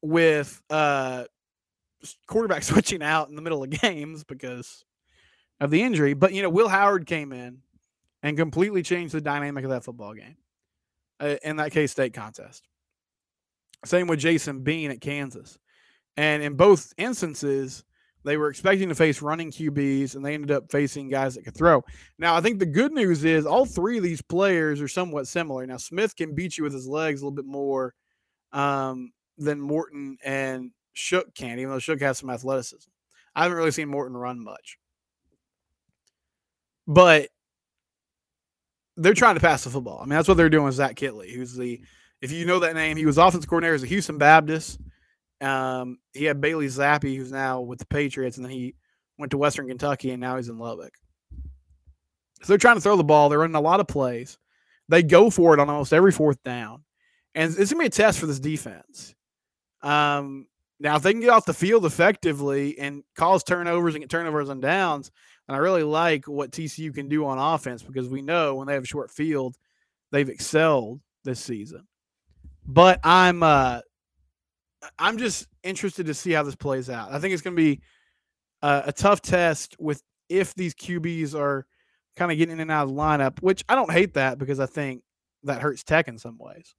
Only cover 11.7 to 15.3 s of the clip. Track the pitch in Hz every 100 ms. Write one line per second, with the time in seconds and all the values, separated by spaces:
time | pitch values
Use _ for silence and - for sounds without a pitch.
11.7 | 151 147 - 127 113 107 - - - _
12.7 | _ _ _ _ _ _ _ _ _ _
13.7 | _ - 175 175 160 156 160 151 135 131
14.7 | 160 151 120 143 143 139